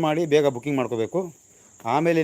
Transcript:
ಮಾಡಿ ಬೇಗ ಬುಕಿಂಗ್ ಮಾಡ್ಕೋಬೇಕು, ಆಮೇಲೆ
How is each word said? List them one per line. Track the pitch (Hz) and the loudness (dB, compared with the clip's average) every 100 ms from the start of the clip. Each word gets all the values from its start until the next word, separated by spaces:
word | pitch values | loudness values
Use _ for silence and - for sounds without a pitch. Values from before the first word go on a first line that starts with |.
| 156 | 0
ಮಾಡಿ | 151 170 | -2 2
ಬೇಗ | 143 143 | 4 2
ಬುಕಿಂಗ್ | 123 139 139 | 0 -4 -2
ಮಾಡ್ಕೋಬೇಕು, | 117 117 110 170 185 - _ _ - - - | -2 -2 -2 -4 -6 -12 _ _ -20 -12 -2
ಆಮೇಲೆ | 135 165 165 | 0 2 0